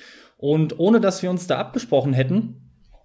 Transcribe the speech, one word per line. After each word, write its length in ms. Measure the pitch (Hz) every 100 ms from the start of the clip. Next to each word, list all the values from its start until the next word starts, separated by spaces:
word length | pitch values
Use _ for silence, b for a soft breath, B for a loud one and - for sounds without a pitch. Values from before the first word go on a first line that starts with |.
| B B B B
Und 420 | 139 156 156 -
ohne 220 | 175 233
dass 200 | 196 180
wir 100 | 185
uns 160 | 180 -
da 120 | 127
abgesprochen 540 | 214 - - 139 135
hätten, 580 | 131 131 190 226 - - _ _ -